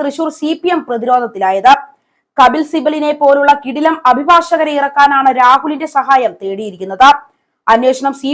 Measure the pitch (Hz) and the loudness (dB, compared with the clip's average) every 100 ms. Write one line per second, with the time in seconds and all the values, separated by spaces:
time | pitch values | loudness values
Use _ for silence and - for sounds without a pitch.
0 | 285 285 311 311 302 320 349 339 247 233 | -6 -6 -8 -6 -6 -4 -4 -4 -4 -6
1 | 220 247 240 190 190 190 196 - - _ | 0 -2 -2 -4 -4 0 2 2 -2 _
2 | _ _ _ - 254 294 302 320 285 302 | _ _ _ 0 2 2 -4 -4 -4 -2
3 | 302 294 285 277 285 285 254 262 311 320 | -4 0 2 2 2 0 -2 -4 -2 0
4 | 254 254 294 339 330 330 311 285 277 285 | 0 2 2 2 2 -2 -2 -2 -2 2
5 | 285 277 269 254 247 269 294 294 311 269 | 2 2 0 2 4 2 0 -6 -6 -4
6 | 262 269 226 175 196 196 214 180 190 190 | 0 0 0 -6 -10 -8 -10 -12 -8 2
7 | 262 285 - _ _ _ - 226 254 262 | 4 4 -2 _ _ _ -2 0 0 -2
8 | 277 269 262 | -4 -6 -6